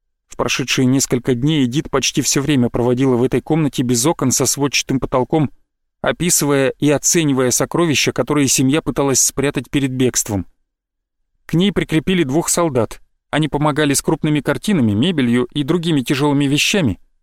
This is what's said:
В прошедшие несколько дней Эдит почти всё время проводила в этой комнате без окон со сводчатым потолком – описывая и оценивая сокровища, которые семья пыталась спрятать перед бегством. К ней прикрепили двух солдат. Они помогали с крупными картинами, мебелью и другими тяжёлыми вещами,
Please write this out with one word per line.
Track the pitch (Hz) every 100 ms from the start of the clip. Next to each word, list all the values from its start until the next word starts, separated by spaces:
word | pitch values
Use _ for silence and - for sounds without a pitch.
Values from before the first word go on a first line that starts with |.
| _ _ _
В | -
прошедшие | 120 - 131 - 127
несколько | 135 - 127 139
дней | 120 143 156 123
Эдит | 143 -
почти | 139 - 151
всё | 127 147
время | 135 139 120
проводила | 123 120 127 135 120
в |
этой | 127 127
комнате | - 160 143 -
без | 123 120 147
окон | - 131
со | - 123
сводчатым | 139 139 - - 135
потолком – | - 131 123 160 131 - _ _ _ _
описывая | 135 131 170 - 143 139 131 -
и | 143
оценивая | 139 - 175 151 131 127
сокровища, | - 135 - 170 127 135
которые | - 127 147 131
семья | - 131 156
пыталась | 151 131 139 127
спрятать | - - 139 143 -
перед | 147 135
бегством. | 127 123 - - 98 - _ _ _ _ _ _ _ _ _ -
К |
ней | 160 196
прикрепили | 190 - 156 185 185
двух | 135 151 -
солдат. | 175 170 123 107 - _ _ _
Они | 143 156
помогали | 143 151 143 147
с | 135
крупными | - 160 156 151
картинами, | - 135 - 180 113
мебелью | 101 175 151 123 123 123
и | 147
другими | 139 175 170 147
тяжёлыми | 120 135 147 143 139
вещами, | 143 - 208 127 87 - _